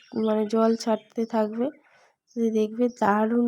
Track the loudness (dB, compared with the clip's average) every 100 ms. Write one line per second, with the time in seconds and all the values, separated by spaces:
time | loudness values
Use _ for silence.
0 | -10 -4 0 0 0 2 2 2 0 -4
1 | -4 -8 -4 -2 -2 -2 -6 -6 _ _
2 | _ _ _ -2 0 0 -2 0 -2 0
3 | 0 2 2 2